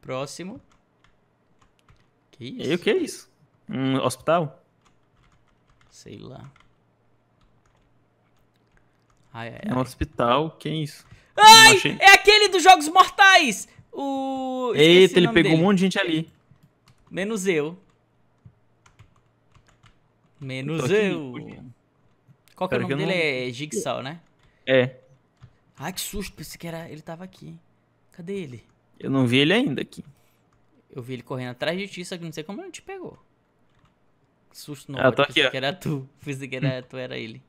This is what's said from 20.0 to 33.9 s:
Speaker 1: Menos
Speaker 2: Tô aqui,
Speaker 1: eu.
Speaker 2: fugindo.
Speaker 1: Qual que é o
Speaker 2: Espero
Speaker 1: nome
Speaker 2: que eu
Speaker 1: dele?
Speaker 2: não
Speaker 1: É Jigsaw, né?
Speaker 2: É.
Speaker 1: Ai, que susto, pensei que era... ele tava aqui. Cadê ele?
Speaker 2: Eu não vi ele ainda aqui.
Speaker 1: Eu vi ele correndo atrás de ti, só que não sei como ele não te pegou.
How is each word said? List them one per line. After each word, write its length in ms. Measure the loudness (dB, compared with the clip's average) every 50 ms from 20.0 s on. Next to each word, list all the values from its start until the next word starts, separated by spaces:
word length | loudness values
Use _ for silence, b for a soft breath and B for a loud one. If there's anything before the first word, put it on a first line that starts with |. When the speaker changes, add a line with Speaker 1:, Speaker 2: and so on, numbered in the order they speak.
| _ _ _ _ _ _ _ _
Speaker 1:
Menos 400 | -14 -12 -10 -10 -8 -8 -6 -4
Speaker 2:
Tô 60 | -2
aqui, 80 | 0 0
Speaker 1:
eu. 360 | 0 0 0 -2 -6 -8 -10
Speaker 2:
fugindo. 420 | -12 -14 -14 -16 -18 -20 -20 -20 -20 _ _ _ _ _ _ _ _ _ _ _ _ _ _ _ _
Speaker 1:
Qual 120 | -10 -8 -4
que 60 | -4
é 20 | -4
o 40 |
Speaker 2:
Espero 0 |
Speaker 1:
nome 60 | -4 -4
Speaker 2:
que 60 | -4
eu 40 | -4
Speaker 1:
dele? 140 | -4 -4
Speaker 2:
não 380 | -2 -2 -2 -2 -4 -4 -6 -8
Speaker 1:
É 20 |
Jigsaw, 520 | -8 -10 -12 -10 -8 -8 -6 -6 -6 -6 -8
né? 180 | -12 -14 -16 _ _ _ _ _ _ _ _ _
Speaker 2:
É. 320 | 2 2 2 2 2 -4 -12 _ _ _ _ _ _ _ _ -20 -20 _ _ _ _ _ -14
Speaker 1:
Ai, 160 | -14 -12 -10
que 80 | -10
susto, 320 | -12 -10 -10 -10 -12 -12 -14
pensei 220 | -18 -20 -20 -18 -16
que 100 | -14 -14
era... 220 | -14 -14 -14 -16
ele 120 | -18 -20
tava 220 | -16 -18 -18 -16 -18
aqui. 320 | -20 -20 -20 -20 -20 -20 -20 _ _ _ _ _ _ _ _ _ _
Cadê 240 | _ -20 -14 -12 -12 -12
ele? 220 | -12 -12 -16 -20 _ _ _ _ _ _ _ _
Speaker 2:
Eu 100 | -8 -4
não 140 | 0 0 0 2
vi 100 | 4 2
ele 160 | 4 4 2
ainda 280 | 0 0 -2 -4 -6
aqui. 220 | -8 -12 -14 -20 -20 -20 -20 _ _ _ _ _ _ _ _ _ _ _ _ _ _ _ -18
Speaker 1:
Eu 80 | -18 -14
vi 100 | -12 -14
ele 80 | -14 -12
correndo 280 | _ -10 -10 -10 -10
atrás 260 | -10 _ -6 -6 -6 -6
de 100 | -8 -12
ti, 160 | -12 -16 -14
só 140 | -14 -14 -14
que 60 | -12
não 80 | -14
sei 120 | -12 -14 -14
como 160 | -14 -14 -14
ele 60 | -14
não 60 | -16
te 100 | -18 -20
pegou. 360 | _ -16 -16 -16 -16 -18 -18 -20 _ _ _ _ _ _ _ _ _ _ _ _ _ _